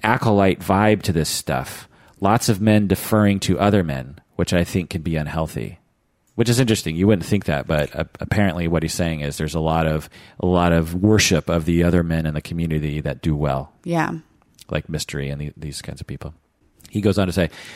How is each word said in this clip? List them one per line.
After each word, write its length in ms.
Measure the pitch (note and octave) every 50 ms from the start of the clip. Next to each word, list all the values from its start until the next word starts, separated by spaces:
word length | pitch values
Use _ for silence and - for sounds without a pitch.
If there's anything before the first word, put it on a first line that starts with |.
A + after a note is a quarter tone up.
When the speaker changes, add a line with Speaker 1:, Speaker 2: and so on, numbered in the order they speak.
Speaker 1:
acolyte 560 | - G#2+ A#2+ B2+ - A2+ G#2 G2+ G2 F#2+ F2 -
vibe 420 | - - F#2+ G2 G#2+ G#2+ G#2+ G2
to 100 | - -
this 160 | D#2+ E2 D2+ -
stuff. 600 | - - - - C#2+ C2 B1+ - - - - - _ _ _ _ _ -
Lots 280 | G2 G2 G#2+ A#2+ - -
of 120 | G#2+ F#2
men 280 | G#2+ A2 G#2+ G#2+ G#2 F#2
deferring 500 | F#2 - - - A2+ G#2+ G#2 G2+ G2 F#2+
to 180 | - - F2+ -
other 240 | F#2+ G#2 G2+ G2+ F2
men, 320 | D#2+ C2+ C2+ B1+ C2 - - _ _ _
which 160 | - E2+ -
I 120 | F#2 F2 F2
think 260 | - - F#2+ E2+ -
can 120 | - E2+
be 120 | D2+ E2+ D#2+
unhealthy." 600 | D#2 D2+ D2 - D#2+ D#2+ D#2 - - A1 G1+ F#2+ - _ _ _ _ _ _ _ _ _ _ -
Which 140 | G#2+ A#2 A2+
is 120 | A#2+ A#2+
interesting. 340 | C3+ A2+ A2 G2 - D#2+ D#2
You 100 | E2+ F#2 G#2
wouldn't 160 | A2 F2 E2
think 200 | - G#2+ G2+ -
that, 200 | - D2+ C#2+ B1+
but, 280 | - E2 D2+ D2 - -
uh, 80 | D2+ E2 - - -
apparently 480 | - - - G#2+ G2+ F#2+ D#2+ F2 E2+ E2
what 140 | E2+ D#2+ D#2
he's 100 | D#2+ -
saying 260 | - F2 E2 D#2+ D2+
is 160 | D2 D2 D2 -
there's 160 | D#2+ D2+ -
a 40 | E2
lot 260 | D#2 D#2+ D#2+ E2 D#2+ D#2
of, 200 | D#2 D#2 D2+ - - - - - - -
a 60 | -
lot 260 | F2+ F2+ F2+ F2 F2
of 220 | E2+ E2 E2 D#2+ E2+
worship 540 | F2+ F#2+ G#2+ G#2+ G2+ - - G2 D2+ - -
of 160 | E2+ E2+ D#2
the 180 | E2+ E2+ E2+
other 200 | E2+ F2 E2+ F2 E2+
men 220 | E2+ E2 E2 D#2+
in 80 | D#2 D2+
the 60 | D2+
community 600 | - - E2+ E2 E2+ E2 D#2+ D2+ D2 D2 D2 D2+
that 220 | D2 D2+ C2 B1+
do 120 | - E2+ D2+
well. 380 | D2 D2+ C#2+ C2+ C2+ C#2 - _ _ -
Speaker 2:
Yeah. 280 | F3 E3+ E3 D#3 - E3 D#3+ - _ _ _ _ _ _ - - -
Speaker 1:
Like 180 | - - - -
Mystery 420 | D#2 D2+ - - - C#2+ C#2 C#2
and 100 | C#2+ C#2+
the, 120 | D2 D2 -
these 240 | - - D2+ C#2 -
kinds 180 | - - C#2+ C#2
of 60 | -
people. 280 | - C#2+ C#2 - D#2 D#2 _ _ _ _ _ _ _ _ _ - -
He 100 | - G#2+
goes 180 | G2 G#2+ F#2+ G#3
on 80 | F#2+ F2+
to 40 |
say, 180 | E2 F#2+ E2+ E2 - - - - -